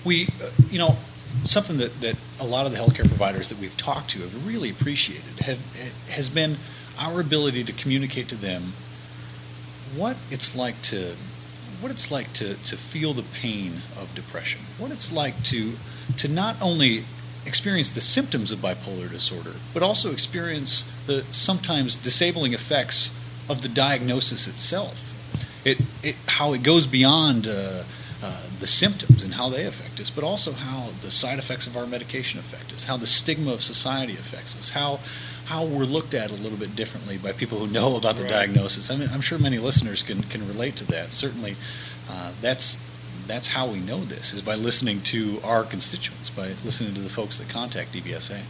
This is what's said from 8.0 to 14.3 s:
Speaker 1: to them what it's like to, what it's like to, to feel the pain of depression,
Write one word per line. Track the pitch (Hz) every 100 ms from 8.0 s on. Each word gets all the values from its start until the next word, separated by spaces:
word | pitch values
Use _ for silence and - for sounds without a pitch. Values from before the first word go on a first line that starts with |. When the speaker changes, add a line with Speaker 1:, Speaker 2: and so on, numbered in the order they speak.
| 135 131 120
Speaker 1:
to | 113
them | 101 90 90 - - - - - - - - - - - -
what | 135 214 254 -
it's | 135 - 127
like | 123 113
to, | - 104 90 85 - - - - - 185
what | 247
it's | 262 -
like | 143 120
to, | - 104
to | 98 - 107
feel | - 156 156
the | 127 104
pain | - 120 107 92 85 - 98
of | 92
depression, | - -